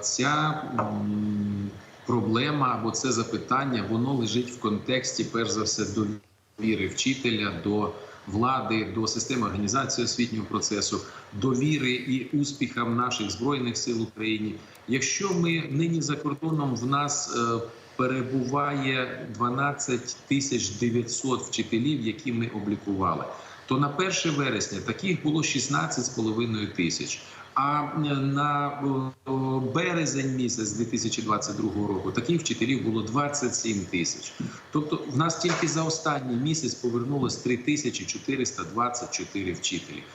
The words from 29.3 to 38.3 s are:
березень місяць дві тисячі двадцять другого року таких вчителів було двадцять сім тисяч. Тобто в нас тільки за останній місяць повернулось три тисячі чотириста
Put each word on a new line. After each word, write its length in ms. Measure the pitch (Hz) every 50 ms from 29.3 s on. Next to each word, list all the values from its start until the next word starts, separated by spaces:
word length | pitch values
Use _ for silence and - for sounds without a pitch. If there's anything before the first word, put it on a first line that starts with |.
| 135 135 131 131 131 131 131 131 -
березень 600 | 165 175 180 170 165 151 131 135 135 131 135 127
місяць 360 | 131 123 110 - 113 107 98
дві 140 | 101 113 117
тисячі 360 | - 120 110 113 110 - 113
двадцять 340 | 104 107 107 104 - 107 101
другого 320 | 110 110 101 98 104 104
року 240 | 101 98 92 95 92
таких 300 | - - - - 175 160
вчителів 420 | - - - - 139 131 135 117 -
було 180 | 113 110 110
двадцять 540 | 101 104 120 143 147 143 - - 127 117 -
сім 300 | - - 113 104 98 90
тисяч. 480 | - 92 87 82 - - - - - - - - 107 - - - -
Тобто 280 | - 151 151 - 165 - -
в 100 | 151 123
нас 200 | 135 165 165 -
тільки 300 | - 180 170 165 - 170
за 160 | 147 139 160 160
останній 520 | 160 160 - - 156 147 139 131 127 120
місяць 380 | 120 139 156 156 - 131 117 -
повернулось 600 | - - 120 117 120 120 139 143 135 127 113 -
три 220 | - - 123 123
тисячі 480 | 120 - 151 151 147 - 117 - - 92
чотириста 580 | - - - - 131